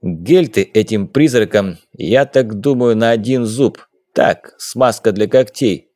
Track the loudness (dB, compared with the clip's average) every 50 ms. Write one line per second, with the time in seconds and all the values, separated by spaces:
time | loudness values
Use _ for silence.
0 | -6 -8 -8 -8 0 2 2 2 2 0 -2 -4 -4 0 _ -2 0 0 -2 -4
1 | -4 -4 _ 2 2 2 2 0 -2 2 0 0 0 0 -8 -12 _ _ _ -10
2 | -4 0 2 2 2 2 0 0 0 0 -6 -4 -2 -2 0 0 0 0 2 2
3 | 2 0 0 0 0 -2 -2 -2 -2 -4 -2 0 -2 -2 -2 -6 -20 _ _ _
4 | _ _ _ 0 0 0 0 -2 -8 -20 _ _ -16 -12 -4 0 0 0 0 0
5 | _ -2 0 0 -2 2 2 2 2 0 _ -2 -2 -2 -2 -2 _ _ _